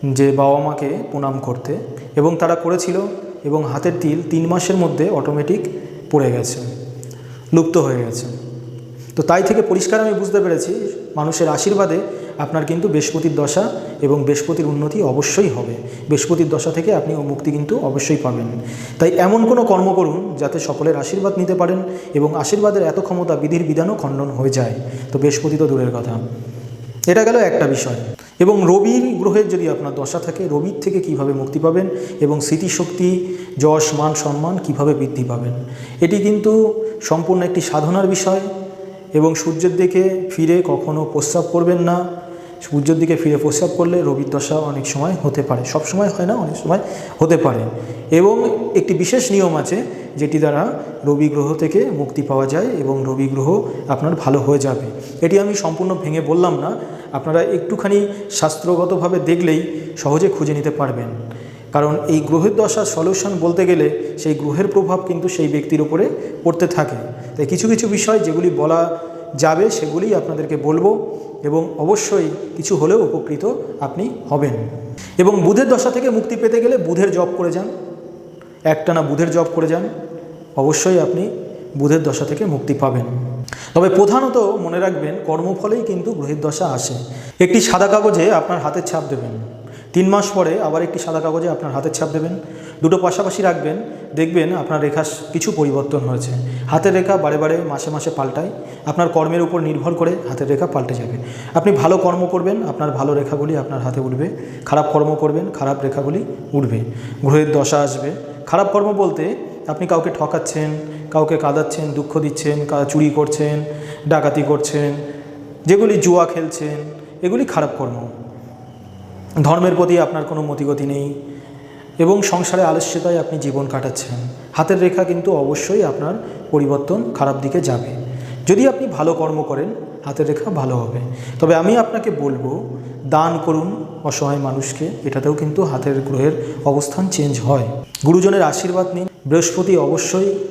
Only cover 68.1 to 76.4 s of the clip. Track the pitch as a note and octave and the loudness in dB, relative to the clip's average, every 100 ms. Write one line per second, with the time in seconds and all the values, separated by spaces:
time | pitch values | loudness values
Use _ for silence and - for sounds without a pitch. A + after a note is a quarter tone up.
68.1 | A3 E3 D#3+ F3 C#3+ D3+ E3 E3+ E3 - | 2 2 2 2 2 2 2 2 -2 -10
69.1 | - - C3 D#3 D#3+ G#3+ A3 D3+ D#3 G#3+ | -12 -10 2 2 4 2 2 -2 -2 2
70.1 | F#3+ - D#3 C#3+ D3+ C#3+ D#3+ F#3+ A3 - | 0 0 -4 -4 -2 0 4 4 2 -2
71.1 | - - - D3 D#3 E3 - D3+ G#3 - | -8 -12 -6 -2 0 -2 -2 2 2 2
72.1 | G3+ D#3+ - - - D#3 F3+ D#3 A3 D#3+ | 0 0 -4 -8 -8 -2 2 4 4 4
73.1 | - - D3 G3 B3 - - C#3 E3+ G#3+ | 0 -4 -4 -2 -4 -8 -6 -6 -4 -6
74.1 | - - C#3+ C#3+ A2+ A2+ - - - - | -6 -2 0 0 -2 -6 -8 -12 -14 -12
75.1 | - F3+ G3+ E3+ G#3 B3+ B3 B3+ B3 B3+ | 6 6 6 4 4 4 4 2 2 2
76.1 | A3 - A3+ | 0 -2 0